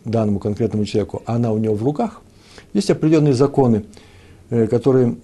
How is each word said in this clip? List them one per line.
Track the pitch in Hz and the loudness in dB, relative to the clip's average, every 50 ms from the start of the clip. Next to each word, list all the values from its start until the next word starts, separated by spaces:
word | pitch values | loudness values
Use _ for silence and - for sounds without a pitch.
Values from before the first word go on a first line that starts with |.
| _ | _
данному | 117 107 113 110 104 101 95 | -6 -2 -2 0 0 -2 -2
конкретному | - 107 104 - 117 107 - 107 104 | -4 -4 -4 -2 -2 -2 -2 -2 -4
человеку, | 101 - 107 98 - - 104 - | -2 -2 -4 -4 -4 -8 -10 -8
а | - 113 | -6 -4
она | 120 120 117 | -2 -2 -2
у | 107 110 | -2 -2
него | 110 110 107 | -2 -2 -2
в | 104 110 | -2 -2
руках, | 135 151 - 240 220 - - - - _ - _ - - - - _ - | -4 -2 -2 -4 -6 -6 -12 -20 -20 _ -20 _ -20 -20 -20 -20 _ -6
есть | 202 202 - | -4 -2 0
определенные | 165 - - 156 156 160 151 147 131 | -2 0 2 2 4 4 4 4 4
законы, | 117 143 139 - - 135 120 113 104 - - - - - - - - - - - - - - | 2 2 2 2 2 2 4 2 0 -2 -6 -16 -20 -20 -20 -20 -20 -20 -20 -20 -20 -12 -4
э, | - 117 113 107 | -2 0 0 0
которые | 120 117 - 139 127 131 127 120 117 - | 0 0 2 2 4 4 2 2 0 -4